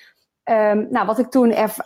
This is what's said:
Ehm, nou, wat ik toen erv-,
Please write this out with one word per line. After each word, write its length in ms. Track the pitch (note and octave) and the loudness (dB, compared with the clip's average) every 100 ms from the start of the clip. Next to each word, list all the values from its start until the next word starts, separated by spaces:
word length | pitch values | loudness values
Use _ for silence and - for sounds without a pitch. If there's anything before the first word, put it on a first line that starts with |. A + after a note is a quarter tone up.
| - _ _ _ | -20 _ _ _
Ehm, 440 | - A3 G#3+ G#3 G#3 | -2 0 2 0 -2
nou, 160 | B3 G3 | -2 -2
wat 120 | A3 | -2
ik 120 | B3 | 0
toen 200 | C4 A#3+ | 2 2
erv-, 260 | - G#3+ - | 2 -2 -4